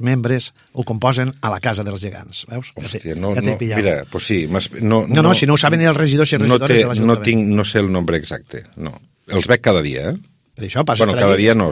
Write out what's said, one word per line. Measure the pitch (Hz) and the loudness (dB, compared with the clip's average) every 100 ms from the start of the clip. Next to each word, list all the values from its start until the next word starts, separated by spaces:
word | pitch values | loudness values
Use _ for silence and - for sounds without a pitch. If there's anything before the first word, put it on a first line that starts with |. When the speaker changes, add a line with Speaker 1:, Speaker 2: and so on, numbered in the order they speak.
| 120 | -2
Speaker 1:
membres | 131 117 127 - - _ | 0 0 -2 -6 -16 _
ho | - 117 | -8 -6
composen | 110 123 127 127 135 | -2 0 0 -2 -4
a | 113 | -6
la | 95 | -4
Casa | 123 104 | -4 -4
dels | 104 98 | -6 -8
Gegants? | 98 98 101 - - | -10 -14 -16 -18 -14
Veus? | 120 127 - | -14 -14 -14
Ja | |
Speaker 2:
Hòstia, | 123 90 | -12 -10
Speaker 1:
t'he, | 80 80 | -8 -6
Speaker 2:
no, | 95 | -4
Speaker 1:
ja | 104 | -2
t'he | 113 107 | -2 -4
Speaker 2:
no, | |
Speaker 1:
pillat. | 117 110 | -4 -2
Speaker 2:
mira, | 98 76 69 | 0 -2 -4
pues | 90 - | -8 -2
sí, | 101 78 | -2 -2
m'has, | 92 - - | -4 -4 -4
no, | 110 110 98 | 0 0 2
Speaker 1:
No, | 139 | 4
no, | 160 | 4
Speaker 2:
no, | |
Speaker 1:
si | 180 139 | 4 4
no | 147 | 2
ho | |
saben | 147 165 | 2 2
ni | 165 | 2
els | 147 | 2
regidors | 156 143 151 | 2 2 2
i | 147 | 2
Speaker 2:
no | 107 | 2
Speaker 1:
regidores | 123 135 | 2 4
Speaker 2:
té, | 120 | 4
Speaker 1:
de | |
Speaker 2:
no | 110 | 2
Speaker 1:
l'Ajuntament. | 107 113 113 107 | 2 2 2 2
Speaker 2:
tinc, | 113 104 104 | 2 2 0
no | 104 | 0
sé | 110 | 0
el | 101 | 0
nombre | 92 85 82 | 0 -2 -2
exacte, | 73 - - - - - | -4 -12 -12 -18 -16 -14
no. | 80 - - _ - | -14 -14 -20 _ -6
Els | 95 82 | -2 2
veig | 120 117 | 2 2
cada | 92 | 2
dia, | 73 65 78 | 0 -4 -6
eh? | 180 - _ _ | -8 -12 _ _
Speaker 1:
Per | - 98 | -14 -6
això | 123 151 | -2 0
passa | 110 | 2
Speaker 2:
Bueno, | 113 117 | 2 4
Speaker 1:
per | 101 | 2
Speaker 2:
cada | |
Speaker 1:
allí. | 98 107 | 4 4
Speaker 2:
dia | 113 | 4
no, | 87 | 2